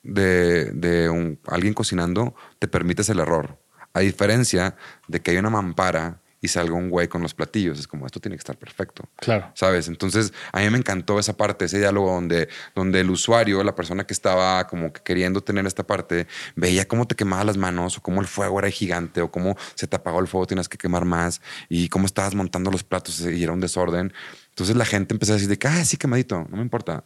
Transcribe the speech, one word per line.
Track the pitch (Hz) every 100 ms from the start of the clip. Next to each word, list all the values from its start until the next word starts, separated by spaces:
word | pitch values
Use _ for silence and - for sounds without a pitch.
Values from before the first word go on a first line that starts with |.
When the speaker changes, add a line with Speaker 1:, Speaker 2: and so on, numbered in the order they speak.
Speaker 1:
de, | - 98 98 90 87 85 62
de | 55 85 85 85
un, | 85 82 76 -
alguien | 87 98
cocinando, | 104 110 92 87 90 120 - - _
te | -
permites | 85 85 87 104
el | 101
error. | 78 82 71 - _ _ -
A | -
diferencia | 98 90 101 113 120 113 92 - - - _
de | 85
que | -
hay | 90
una | 107
mampara | 110 95 80 92 82 82 85 _ _
y | -
salga | 90 85 85
un | 90
güey | 87 87
con | 85
los | 85
platillos. | - 78 110 90 73
Es | 71
como, | 76 65
"Esto | -
tiene | - 90
que |
estar | - -
perfecto". | - - 90 - - -
Speaker 2:
Claro. | - 110 90 -
Speaker 1:
¿Sabes? | 95 90 80
Entonces, | 82 95 95 107 - -
a | -
mí | 104
me | 120
encantó | 123 95 87 104
esa | 101 104
parte, | 104 98 90
ese | 98
diálogo | 101 101 95
donde, | 90 87 85 78 - - -
donde | 92 92
el | 92
usuario, | 90 - 117 107 98
la | 101
persona | 95 85 92 101
que |
estaba | 92 101 92 92 92 92
como | 90 80
que | -
queriendo | - 90 90 95
tener | - 101 95
esta | - 98
parte, | 98 - 85 87 - - -
veía | 90 90 98
cómo | 113 120
te | -
quemaba | 101 92
las | 104 98
manos | 92 90 90 -
o |
cómo | - 92
el | 98
fuego | - 95 98
era | 98
gigante | - 95 87 85 -
o | 85
cómo | 87 90 98 -
se | - 92
te | -
apagó | - 85
el | 90
fuego, | 95 90
tenías | 95 87
que | -
quemar | 90 87 87
más | 85 87 - - - -
y | 85 87
cómo | 95 95
estabas | - 98 98
montando | 92 90 92
los | 92
platos | 92 92 - 80
y | 85 87
era | 82
un | 87
desorden. | 90 90 87 87 92 - - - _
Entonces, | - 92 120
la | 113
gente | 104 95
empezó | 107 101
a | 107
decir | 98
de | 101
que, | 135
"Ah, | 165 165
sí, | -
quemadito, | 139 123 123 90 82
no | 92
me |
importa", | 120 117 104 78